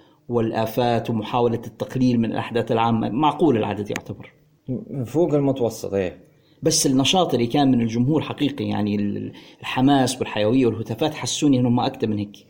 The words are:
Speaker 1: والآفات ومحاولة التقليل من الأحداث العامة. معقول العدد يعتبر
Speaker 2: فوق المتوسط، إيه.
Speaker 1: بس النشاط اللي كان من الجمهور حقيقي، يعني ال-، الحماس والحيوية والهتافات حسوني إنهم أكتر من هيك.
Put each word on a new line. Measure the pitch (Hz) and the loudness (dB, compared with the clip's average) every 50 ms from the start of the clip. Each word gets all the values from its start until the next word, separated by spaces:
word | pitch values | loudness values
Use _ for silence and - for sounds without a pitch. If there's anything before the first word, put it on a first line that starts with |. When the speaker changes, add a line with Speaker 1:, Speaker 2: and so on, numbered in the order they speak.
| _ _ _ _ _ - | _ _ _ _ _ -4
Speaker 1:
والآفات | 120 117 113 113 - 113 113 110 - 131 123 120 117 113 - - | -2 0 0 0 0 -2 -2 -2 0 0 0 2 0 0 -2 -2
ومحاولة | 117 107 101 - - 123 120 120 113 113 - 107 | -4 -4 -4 -2 0 0 0 0 0 -2 -6 -12
التقليل | - - 104 - - 131 127 127 120 117 | -10 -10 -10 -6 -2 0 2 2 4 2
من | 113 110 | 0 0
الأحداث | - 107 107 - 113 117 110 - | -2 -4 -6 -2 -2 -2 -2 0
العامة. | 120 113 113 117 113 110 120 117 | 0 2 2 2 2 0 -2 -2
معقول | 101 131 156 147 - - 180 151 123 107 | -2 0 0 0 2 2 2 2 4 2
العدد | 107 104 104 104 101 104 | 0 -2 -4 -6 -6 -6
يعتبر | 113 - - - 104 - - - _ _ _ _ _ _ _ - 123 107 - - - 143 120 | -8 -8 -8 -10 -14 -14 -16 -20 _ _ _ _ _ _ _ -8 -8 -8 -8 -8 -8 -8 -8
Speaker 2:
فوق | 110 - 156 175 156 143 | -4 0 0 2 2 2
المتوسط، | 147 143 139 131 135 120 117 120 - - 95 98 | 2 2 0 0 0 -2 -2 -4 -6 -8 -4 -2
إيه. | 98 92 87 - - - _ _ _ _ _ _ _ - | -2 -2 -2 -4 -10 -18 _ _ _ _ _ _ _ -2
Speaker 1:
بس | 160 160 - - 147 | 0 0 2 2 2
النشاط | 131 135 139 - - 190 175 - 147 | 2 2 2 4 4 2 2 2 2
اللي | 127 120 117 | 0 0 0
كان | - 147 143 131 | 2 2 4 4
من | 123 120 | 4 4
الجمهور | 117 113 113 120 123 135 160 151 | 2 0 0 0 0 2 2 0
حقيقي، | 151 - 113 - 147 131 - - 107 | -2 -4 -4 -2 -2 -2 -2 -2 -4
يعني | 104 104 104 104 104 104 | -4 -2 -2 0 0 0
ال-، | 104 104 101 101 104 104 104 - - - - - _ | 0 -2 -2 -4 -6 -8 -10 -12 -14 -20 -20 -20 _
الحماس | - - - 135 127 143 143 135 127 123 - - | -10 -4 0 2 4 4 6 4 4 2 0 -2
والحيوية | 107 - - 107 104 107 123 135 127 | -4 -4 -2 0 0 2 4 4 4
والهتافات | 113 104 101 110 - 113 - 156 156 156 | 2 0 -2 -4 -6 -4 -2 -2 -2 -2
حسوني | - 135 123 - - 156 143 135 123 | -4 -6 -6 -4 0 2 2 4 4
إنهم | 123 123 120 123 | 4 2 2 2
أكتر | 110 135 135 - 120 110 | 0 -2 -2 -2 -2 -2
من | 107 104 | -2 -4
هيك. | 101 104 - - - | -4 -6 -10 -18 -20